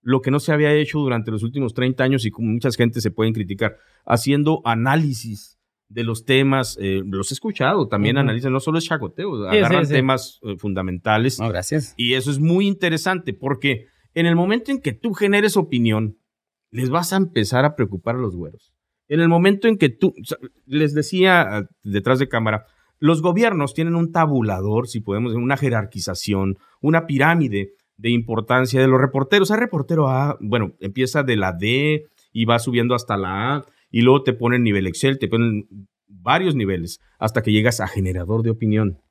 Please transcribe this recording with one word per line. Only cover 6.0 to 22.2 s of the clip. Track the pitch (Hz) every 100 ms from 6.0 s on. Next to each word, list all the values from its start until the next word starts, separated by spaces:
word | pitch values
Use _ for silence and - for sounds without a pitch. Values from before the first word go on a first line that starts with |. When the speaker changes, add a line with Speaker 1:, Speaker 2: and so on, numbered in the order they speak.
Speaker 1:
los | 113 113
temas. | - 135 139 135 120 -
Eh, | 98 95 95
los | 95 98
he |
escuchado, | 131 220 202 135 196 117
también | 104 104 135
Speaker 2:
Ujú. |
Speaker 1:
analizan, | 139 113 131
no | 131
solo | 147 160
es |
chacoteo, | 165 160 101 - 190 127 101
Speaker 2:
Sí, | 208
Speaker 1:
agarran | 190 180 147
Speaker 2:
sí, |
sí. |
Speaker 1:
temas, | 139 131 131 - _
eh, | 107 92
fundamentales. | 104 95 92 90 110 107 127 -
Speaker 3:
No, | 113
gracias. | 87 90 151 123 -
Speaker 1:
Y | 120
eso | 131 127
es | 139
muy | 160 180 196
interesante | 196 175 160 185 185 175
porque | 110 135 131 143 117 - _ _
en | 165 170
el | 170
momento | 180 233 254
en | 269
que | 143
tú | 113 233
generes | 196 202 202 214 202
opinión, | 156 123 117 107 110 - _ _ _ _ _
les | 113 127
vas | 160 170
a | 190
empezar | 185 120 104 123
a | 147 147
preocupar | 101 95 113 123
a |
los | 117 87
güeros. | 78 - _ _ _ _ _
En | 151
el | 170
momento | 170 185 196 233
en | 214
que | 147
tú, | 113 190 -
o |
sea, | 107 - 131 _ _
les | 143 151
decía, | 147 147 185 190 180
ah, | 110 104 101 _
detrás | 104 143 -
de | 131